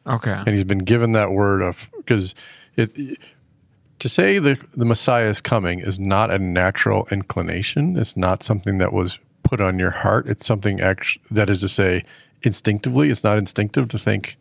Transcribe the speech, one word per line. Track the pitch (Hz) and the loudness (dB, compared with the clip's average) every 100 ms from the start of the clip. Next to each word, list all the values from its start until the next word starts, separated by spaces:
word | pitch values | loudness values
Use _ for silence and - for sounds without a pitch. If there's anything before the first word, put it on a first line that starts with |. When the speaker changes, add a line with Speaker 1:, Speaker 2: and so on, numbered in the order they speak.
| - | -4
Speaker 1:
Okay. | 117 104 98 104 | -4 -2 -2 0
Speaker 2:
And | |
he's | 101 95 | 2 2
been | 98 | 0
given | 92 117 117 | 2 2 4
that | 110 98 | 2 2
word | 95 101 98 | 2 2 2
of, | 92 - - 403 - | 0 -4 -12 -8 0
'cause | 110 92 - - - _ - | 0 -2 -8 -20 -20 _ -2
it, | 113 - 135 - - _ _ _ _ _ _ - | -2 -4 -12 -12 -18 _ _ _ _ _ _ -8
to | - | -4
say | - 196 196 | 0 2 2
the, | 143 135 - - | 2 0 -4 -2
the | 120 | 0
Messiah | 113 - 120 110 | 0 2 2 2
is | 101 | -2
coming | - 113 87 87 | -2 0 0 -4
is | 85 92 | -4 -4
not | 95 95 110 | 0 2 2
a | 95 | 0
natural | 92 90 92 - 107 101 - | 0 2 2 2 0 0 0
inclination. | 98 - - 87 85 - 151 160 175 | -4 -4 -4 -4 -4 -4 0 0 0
It's | 110 - | -2 0
not | 92 95 | 0 0
something | - 104 98 95 | 0 -2 0 0
that | 90 | 0
was | 92 90 - _ _ | 0 -2 -6 _ _
put | - 110 | -2 2
on | 95 92 | 0 2
your | 90 | 0
heart. | - 101 107 - | 0 2 2 0
It's | 113 - | -4 -2
something | 107 101 95 | 0 0 0
act-, | 92 95 - - - | 0 0 -2 -6 -4
that | 107 101 | 0 2
is | 95 | 0
to | 98 | 0
say, | - 95 90 - - _ _ | 0 0 0 -4 -16 _ _
instinctively, | 117 95 - 104 127 127 147 | -2 -2 -2 -2 0 2 2
it's | 113 | 2
not | 107 107 | 2 2
instinctive | 98 - 107 - 120 | 0 -2 -2 -2 -2
to | 107 | -2
think, | 104 101 - - | -2 -2 -4 -14